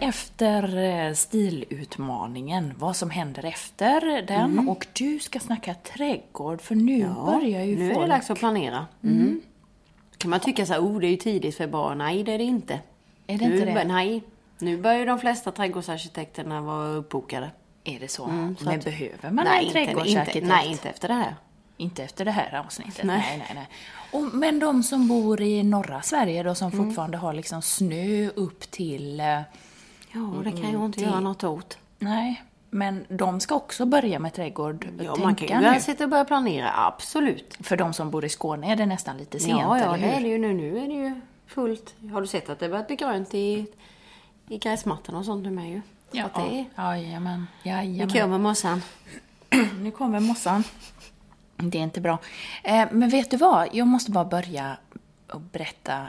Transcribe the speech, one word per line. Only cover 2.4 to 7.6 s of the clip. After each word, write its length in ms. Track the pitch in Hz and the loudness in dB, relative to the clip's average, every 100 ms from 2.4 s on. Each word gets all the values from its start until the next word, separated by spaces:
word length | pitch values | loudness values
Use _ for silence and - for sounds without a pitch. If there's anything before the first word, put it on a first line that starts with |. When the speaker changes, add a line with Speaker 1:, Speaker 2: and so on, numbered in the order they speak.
| 139 180 151 127 | -4 -2 -2 -4
Speaker 1:
vad 180 | 160 180 | -4 -2
som 140 | 175 | -4
händer 340 | 175 151 135 | -4 -6 -6
efter 800 | 160 - - - 214 302 320 285 | -8 -8 -10 0 4 4 2 0
den. 280 | 185 202 247 | 0 2 4
Speaker 2:
Mm. 160 | 202 269 | 4 2
Speaker 1:
Och 180 | 285 - | 0 -4
du 260 | - 269 302 | -4 -2 -2
ska 220 | - 254 | -4 -6
snacka 340 | 240 233 - | -4 -4 -6
trädgård, 840 | 175 - - 285 247 - - 147 165 | -10 -10 -4 -2 -2 -6 -8 -6 -6
för 140 | - | 0
nu 240 | 220 233 262 | 4 4 4
Speaker 2:
Ja, 260 | 185 196 262 | 2 0 2
Speaker 1:
börjar 380 | 294 269 190 | 2 2 0